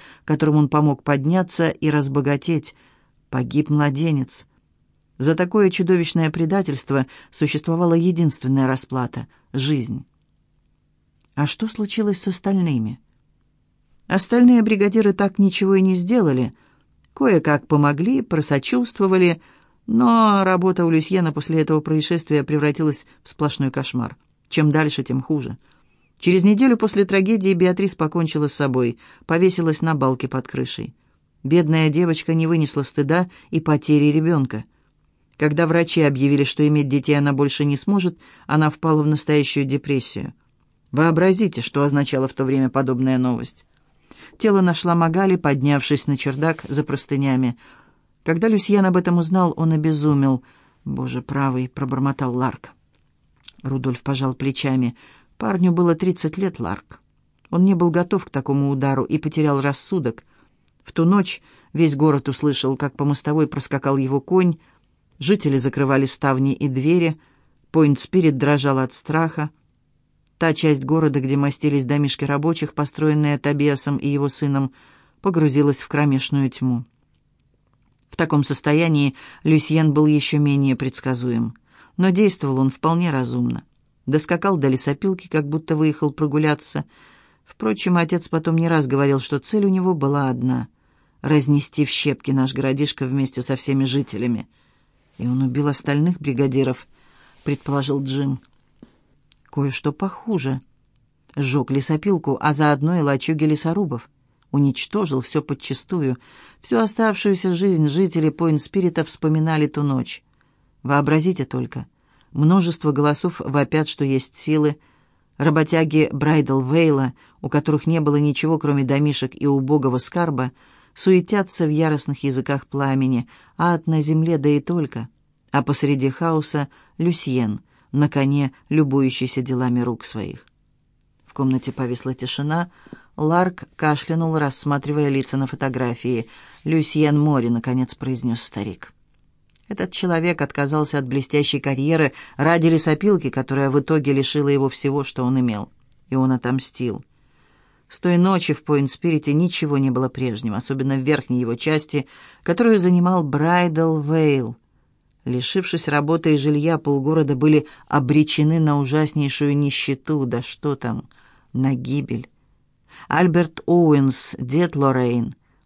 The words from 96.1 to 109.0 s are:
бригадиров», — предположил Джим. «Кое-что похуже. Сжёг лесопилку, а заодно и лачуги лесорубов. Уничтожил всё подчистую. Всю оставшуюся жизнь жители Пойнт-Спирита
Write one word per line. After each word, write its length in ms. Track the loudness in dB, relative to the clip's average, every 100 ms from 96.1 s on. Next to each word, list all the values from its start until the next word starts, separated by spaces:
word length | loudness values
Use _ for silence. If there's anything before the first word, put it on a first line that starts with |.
| -2
бригадиров», — 680 | -4 -2 0 0 0 -2 -10 _ _ _ _ _
предположил 580 | -6 -6 -4 -4 -2 -4
Джим. 380 | -2 -4 -4 -4 _ _ _ _ -20 _ _ _ _ _ _
«Кое-что 420 | -4 -4 -2 -6
похуже. 680 | -4 -8 -6 -4 -4 -2 -6 -8 _ _ _ _ _ _ -6
Сжёг 340 | -2 -2 0
лесопилку, 680 | -2 0 -2 0 0 -2 -2
а 120 | -2
заодно 460 | 2 2 2 0 0
и 40 |
лачуги 420 | 0 -2 -2 0
лесорубов. 640 | 0 0 -2 -2 -2 -6 -12 _ _ _ -6
Уничтожил 680 | 0 0 0 -4 -4 -2 -4
всё 220 | -2 -6
подчистую. 720 | -4 -10 -8 -8 -6 -4 -2 -4 -10 -20 -20 _
Всю 180 | -2 0
оставшуюся 760 | 0 0 0 0 0 0 0
жизнь 320 | 0 2 2 2
жители 440 | 2 0 2 0
Пойнт-Спирита 720 | 0 0 0 -2 -2 0 -2